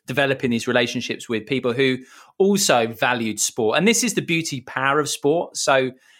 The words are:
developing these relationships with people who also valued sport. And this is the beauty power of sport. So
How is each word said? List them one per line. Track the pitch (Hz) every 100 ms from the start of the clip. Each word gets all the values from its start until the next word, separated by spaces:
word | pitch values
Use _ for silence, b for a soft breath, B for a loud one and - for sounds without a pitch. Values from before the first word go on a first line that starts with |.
| -
developing | 131 139 135 127
these | 117 127
relationships | 123 120 123 120 113 -
with | 110 -
people | 131 123
who | 120 131 127 B B B B
also | 196 196 - 131 113
valued | 107 127 123 113 104
sport. | - - 110 135
And | 196
this | 220 226
is |
the | -
beauty | 147 165 - 131
power | - 131 135 147
of | 143
sport. | - 143 170 - -
So | - 135 131 127 b